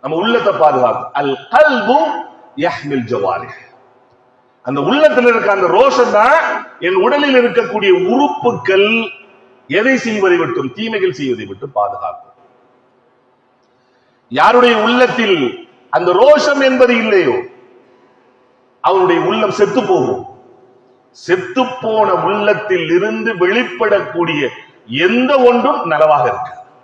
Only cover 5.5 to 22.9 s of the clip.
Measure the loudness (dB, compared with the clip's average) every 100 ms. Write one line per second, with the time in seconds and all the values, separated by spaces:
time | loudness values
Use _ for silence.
5.5 | 0 2 4 4 4 2 2 4 2 0
6.5 | -6 -10 -8 -2 0 0 0 2 2 2
7.5 | 0 -2 -2 2 2 2 0 0 0 -4
8.5 | -2 0 2 2 0 -4 -12 -20 _ _
9.5 | _ _ -2 0 0 -2 -2 0 2 0
10.5 | -4 -6 -8 -6 -4 -4 -4 -6 -6 -8
11.5 | -12 -8 -4 -4 -4 -10 -12 -20 _ _
12.5 | _ _ _ _ _ _ _ _ _ _
13.5 | _ _ _ _ _ _ _ _ 2 4
14.5 | 6 4 4 2 2 0 0 0 0 0
15.5 | -4 -18 _ _ -2 0 4 6 6 4
16.5 | 0 0 2 2 2 2 2 2 -2 -6
17.5 | -16 _ _ _ _ _ _ _ _ _
18.5 | _ _ _ 0 2 2 2 0 -2 -2
19.5 | 0 0 0 0 0 0 -4 -10 -20 -20
20.5 | -20 _ _ _ _ _ -20 -4 -4 -2
21.5 | -4 -4 -4 -4 0 0 0 -2 -2 0
22.5 | -2 -2 -2 0